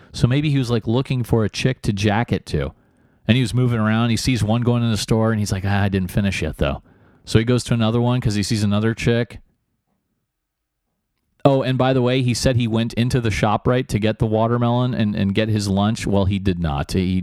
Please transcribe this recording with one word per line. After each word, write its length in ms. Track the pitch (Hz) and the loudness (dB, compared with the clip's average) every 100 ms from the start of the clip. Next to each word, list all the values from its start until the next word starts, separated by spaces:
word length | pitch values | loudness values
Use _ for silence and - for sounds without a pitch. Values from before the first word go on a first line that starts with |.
| - | -18
so 160 | - 120 | -2 0
maybe 240 | 135 156 | 2 0
he 80 | 139 | 0
was, 100 | 117 | 0
like, 160 | 120 117 | -2 0
looking 380 | 120 139 131 | -2 0 -4
for 220 | 117 117 104 | 0 0 0
a 40 | |
chick 320 | - 131 127 | -2 -2 -2
to 100 | - | -4
jack 400 | 101 104 101 120 | 0 0 0 0
it 120 | 98 - | -4 -4
to. 260 | 78 69 - _ _ _ _ - | -4 -4 -8 _ _ _ _ 0
And 80 | 120 | 0
he 80 | |
was 100 | 120 | 2
moving 260 | 120 127 117 | 0 0 2
around. 300 | 107 110 120 | 2 2 2
He 80 | 110 | 0
sees 260 | - 123 | 0 0
one 200 | 104 117 | 0 0
going 180 | 120 120 | 2 0
in 80 | 117 | 0
the 80 | 107 | -2
store, 320 | - 113 110 | 0 0 2
and 100 | 110 | 0
he's 120 | 101 | -2
like, 120 | 95 | -2
"Ah, 200 | 98 101 | 0 0
I 60 | 98 | 0
didn't 200 | 95 90 | 0 -2
finish 320 | - 101 - | -2 -2 -2
yet, 160 | 78 - | -6 -2
though." 240 | 71 67 - _ _ _ - | -4 -4 -10 _ _ _ -2
So 120 | 113 | 0
he 80 | 113 | 2
goes 180 | 123 - | 0 0
to 100 | 120 | 0
another 260 | 110 120 | 0 0
one 180 | 120 123 | 0 0
'cause 140 | 117 | 0
he 80 | 104 | -2
sees 220 | 98 110 | -2 0
another 320 | 104 101 113 113 | 0 0 0 0
chick. 440 | 113 117 120 - - _ _ _ _ _ _ _ _ _ _ _ _ _ _ _ _ _ _ _ 143 | 0 0 -2 -10 -20 _ _ _ _ _ _ _ _ _ _ _ _ _ _ _ _ _ _ _ 2
Oh, 160 | 135 | 2
and 160 | 123 127 | 0 0
by 160 | 131 | 2
the 80 | 131 | 2
way, 220 | 123 131 | 2 2
he 100 | 123 | 0
said 220 | 113 135 123 | 0 0 0
he 120 | 117 | 0
went 240 | 113 117 | 0 0
into 280 | - 123 131 | -2 0 0
the 80 | 117 | 0
ShopRite 560 | 101 110 107 - 123 - | 0 0 2 0 0 -2
to 100 | 107 | -2
get 180 | 110 110 | -2 0
the 80 | 113 | 0
watermelon 720 | 110 113 120 120 120 127 - | 2 2 2 0 0 0 0
and, 200 | 107 92 | -2 0
and 200 | 98 98 | 0 0
get 120 | 110 | 0
his 200 | 107 101 | 0 0
lunch. 400 | 98 104 107 - | 2 2 0 0
Well, 180 | 98 95 | 0 2
he 140 | 101 | 0
did 180 | 95 87 | 0 0
not. 340 | 82 71 - | -2 -2 -2
He, 280 | 95 92 92 | -2 0 -2